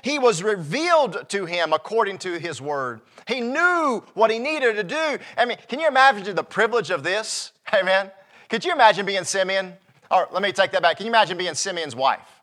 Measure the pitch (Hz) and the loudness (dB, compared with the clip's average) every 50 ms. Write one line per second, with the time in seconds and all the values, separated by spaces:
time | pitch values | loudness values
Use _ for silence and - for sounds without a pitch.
0 | - 254 294 285 254 233 190 160 190 214 214 185 156 143 185 285 330 349 339 311 | -6 -4 0 2 2 2 2 2 0 -2 -2 -2 -4 -4 -4 -2 0 2 4 4
1 | 277 208 190 - 151 - 196 202 185 160 175 175 165 156 156 156 - - 214 226 | 2 2 -2 -6 -8 -6 -6 -6 -6 -4 -2 -2 0 0 0 -2 -2 -2 -2 -2
2 | 214 196 190 185 - 185 170 170 151 170 147 123 135 147 143 139 131 123 113 110 | -2 -2 -4 -8 -8 -8 -8 -6 -6 -8 -10 -8 -8 -6 -4 -4 -4 -6 -8 -10
3 | - _ _ - - - 254 262 233 240 269 320 349 359 349 339 311 277 233 196 | -16 _ _ -12 -8 -6 -4 -4 -4 -4 0 2 2 2 2 2 0 0 -2 -2
4 | - - - 190 220 214 226 226 247 302 311 294 262 226 208 208 202 170 269 311 | -6 -6 0 2 2 2 2 0 -4 -4 -2 0 0 0 0 -2 -4 -4 -4 -4
5 | 320 302 254 - - - - - - 202 208 - - - 233 294 320 302 262 262 | -2 -2 -4 -6 -8 -6 -2 -2 -2 0 -2 -6 -10 -8 -4 -2 0 2 4 6
6 | 269 269 233 202 185 208 180 165 147 - - 185 226 220 226 233 165 160 180 151 | 6 6 4 2 -2 -6 -4 -4 -4 -2 0 0 0 2 2 0 -2 -2 -4 -4
7 | 135 175 190 214 214 - - - - - _ _ _ - 220 196 180 185 190 196 | -2 -2 -2 -2 -2 -4 -8 -8 -10 -12 _ _ _ 0 0 2 2 4 2 2
8 | 196 196 - _ _ _ _ - - - 226 214 - 359 349 285 233 214 185 185 | 0 -2 -10 _ _ _ _ -20 -8 -6 -4 -4 -2 0 4 6 6 6 6 4
9 | 196 202 196 190 180 - - 196 190 185 190 196 190 180 180 - _ _ _ _ | 0 -2 -2 -4 -4 -2 -2 -2 0 0 0 -2 -2 -4 -8 -18 _ _ _ _
10 | _ - - 185 - - - 185 202 196 - 196 190 - 190 185 165 170 156 - | _ 0 0 2 2 0 -2 -2 -2 0 2 2 2 2 2 2 2 2 2 0
11 | 196 233 233 220 202 165 185 170 180 175 151 - - 196 180 170 160 143 117 123 | -2 2 4 4 4 2 0 -4 -6 -6 -4 -6 -6 -6 -6 -6 -6 -6 -4 0
12 | 135 131 101 - - - - _ | 0 0 0 0 -4 -16 -20 _